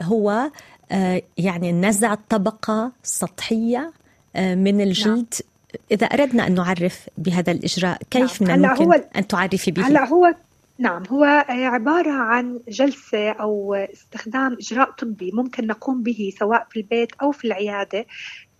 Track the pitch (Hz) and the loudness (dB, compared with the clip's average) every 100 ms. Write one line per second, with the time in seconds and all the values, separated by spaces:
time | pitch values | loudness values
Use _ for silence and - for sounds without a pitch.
0 | 170 226 208 208 285 - - - - 196 | -2 0 2 0 -2 -8 -20 -20 -6 -2
1 | 185 185 - - 175 170 175 175 190 202 | 0 0 -4 -4 -2 -2 0 2 2 2
2 | 226 208 - 220 190 - - 220 233 - | 2 0 -2 0 0 -4 -4 -2 -2 -8
3 | - - 175 - - 226 226 240 320 - | -10 -6 -6 -6 -4 -2 0 -2 -4 -12
4 | _ _ _ - 190 180 190 202 202 185 | _ _ _ -4 0 2 2 2 2 2
5 | 214 226 233 - - _ _ - - 214 | 2 0 -2 -8 -12 _ _ -16 -4 0
6 | 220 226 285 240 190 185 180 180 175 - | 2 2 2 2 2 2 0 0 -2 -4
7 | - - 156 175 175 170 170 - 180 170 | -12 -8 -2 0 0 0 -2 -2 -2 -2
8 | - 254 254 - 190 180 196 262 330 320 | -2 0 0 2 2 4 4 4 6 4
9 | - - 202 185 185 180 - 165 240 294 | 2 -6 -2 -2 0 -2 -2 0 4 4
10 | 262 330 349 - _ _ _ - 240 175 | 4 6 6 4 _ _ _ -4 -4 -4
11 | 185 269 294 294 285 247 254 240 220 330 | -4 2 4 4 2 -2 -2 0 0 2
12 | 330 277 226 240 247 247 233 208 277 269 | 2 0 0 0 -2 -8 -8 0 0 0
13 | - 214 214 214 214 208 196 196 196 - | -4 -2 -2 -2 -2 -4 -2 -4 -6 -10
14 | _ - - 254 269 240 - 226 269 - | _ -16 -8 -2 -2 -4 -4 0 0 0
15 | 240 208 180 208 254 247 226 214 - 254 | -8 -8 -6 -4 -4 -4 -4 -4 -4 -4
16 | 233 220 196 - 208 226 - 226 202 233 | -2 -4 -4 -2 0 0 -2 -10 -4 -2
17 | 233 - 277 285 233 190 208 202 196 190 | -2 -2 -2 -2 -4 -4 -4 -6 -6 -6
18 | 240 - - - - _ | -8 -14 -18 -20 -20 _